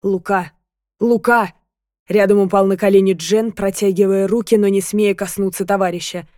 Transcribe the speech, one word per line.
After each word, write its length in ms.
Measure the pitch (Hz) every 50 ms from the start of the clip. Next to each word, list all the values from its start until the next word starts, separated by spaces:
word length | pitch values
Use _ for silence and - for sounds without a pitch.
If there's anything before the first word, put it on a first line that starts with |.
«Лука! 500 | - 196 196 185 - - 202 185 175 147 _ _ _ _ _ _ _ _ _ _
Лука!» 520 | 214 233 240 220 - 240 240 233 208 175 _ _ _ _ _ _ _ _ _ _ _
Рядом 320 | _ 185 208 196 196 208 202
упал 280 | 196 185 208 196 196
на 100 | 196 190
колени 360 | 180 214 196 196 196 190 190 190
Джен, 360 | 175 165 - 208 214 226 226
протягивая 760 | - - 202 196 196 - 208 196 190 175 202 190 196 190 196 196
руки, 280 | 208 240 214 - 233
но 120 | 214 202 196
не 120 | 196 196
смея 340 | 190 - - 208 214 202 196
коснуться 520 | - 196 185 - - 196 190 180 - 196
товарища. 640 | 180 202 190 190 180 170 175 165 - - 180 165 _ _